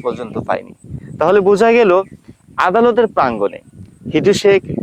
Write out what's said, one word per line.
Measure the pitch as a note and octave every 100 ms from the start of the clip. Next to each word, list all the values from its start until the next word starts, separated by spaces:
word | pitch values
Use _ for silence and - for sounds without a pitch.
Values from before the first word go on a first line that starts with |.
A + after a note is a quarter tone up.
পর্যন্ত | B2 A#2 A#2 G#2+
পাইনি। | - F#2 - - - - - -
তাহলে | D#3+ G3+
বোঝা | F#3 G3+ A3+
গেল | A#3 A3 F3+ F#3+ - - - _ -
আদালতের | E3+ G#3 A#3 A3+ A3
প্রাঙ্গণে | - C3+ A2 G2+ - - - - - -
হিটু | D3+ F#3
শেখ | G3 G#3 G3 - -